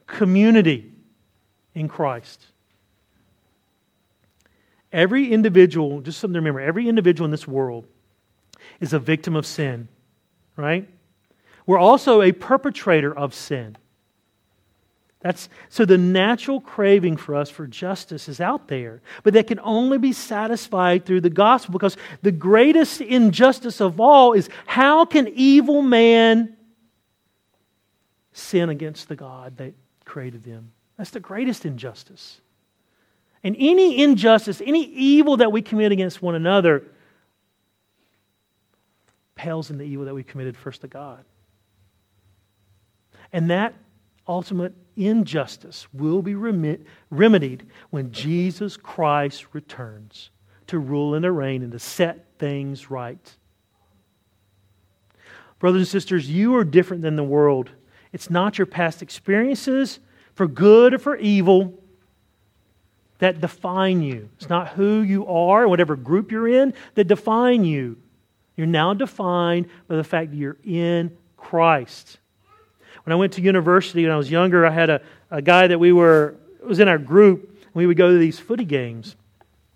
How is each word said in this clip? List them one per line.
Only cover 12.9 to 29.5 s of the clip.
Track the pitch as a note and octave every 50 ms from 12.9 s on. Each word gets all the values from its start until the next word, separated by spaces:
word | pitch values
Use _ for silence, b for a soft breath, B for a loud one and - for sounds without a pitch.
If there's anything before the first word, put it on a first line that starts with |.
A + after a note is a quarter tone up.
| E3+ D#3 C#3 C#3+ D3+
of | C#3+ C#3+ C3+ -
sin. | - - - D3 B2+ A#2 G#2+ G#2+ _ _ _ _ _ _ _ _ _ _ _ _ _ _ _ _ _ _ _ _ _ _ _ _ _ _ _ _ _
That's, | - F3 F3+ - - b b b b b
so | - - A3+
the | F3+ F#3+ F3+
natural | F3 F3+ F#3 F#3 F#3+ G#3+ A#3+ A3+ - - C#4 C4
craving | - - - - G3+ G3 G3+ G3+ F3 F3 D#3+ C#3+
for | - - C#3+
us | C#3+ D3 -
for | - - D#3
justice | C3 A2 - F3+ F#3 G3 F#3+ - - E3 D3 -
is | D#3 C3+ A#2+
out | F3 G3 C#4 - - -
there, | C#3+ B2+ A#2+ A2+ A2+ B2 B B B B
but | - G#3+ G3
that | A3 G#3+ A3
can | A#3 -
only | - G#3+ G#3+ A3+ B3 C4 C#4 C4+
be | A#3 C4 A3+
satisfied | - - - A3 G#3 A3 A3 A#3 A3 - - - F#3 F3+ F3 F3+ F#3 F3+
through | - F#3 F#3
the | E3+ F3
gospel, | D#3+ F#3 G3+ A3 B3+ B3+ - -
because | F3 F#3+ G#3 F#3+ - B B B D3+ B
the | - G#3
greatest | F3+ D#3 D#3+ F#3 G#3 A3 B3 D4 D#4 E4 D#4 - - -
injustice | C4 G#3 B3+ B3+ A3+ G#3 D#3+ - B3 C4+ B3+ - C4 A#3+ - -
of | G#3 F#3 D#3+ F3+
all | A3+ C4+ D4 C#4 B3+ A#3+
is, | A3+ G3+ - B B B B
how | - - B3 C4+ C#4 D4+ D#4+ E4+
can | D#4+ - D4+ C4 G#3+ -
evil | B3 C4 C4+ C#4 C#4+ A#3+ C4+ D4 C#4+
man | C#4+ B3+ A#3+ A3+ A#3 A#3 A3+ A3+ A3+ A3+ A3+ A3+ A3+ A3 - _ _ _ _ _ _ _ _ _ _ _ _ _ _ _ _ _ _ _ _ _ _ _ _ _ _ _ _ _ _ _ _ _ _ _
sin | _ - - - - F3+ F3 E3
against | D3+ C#3+ D#3+ D#3 D3+ - - -
the | D#3
God | - C#3+ C3 C3 C3 B2+ C3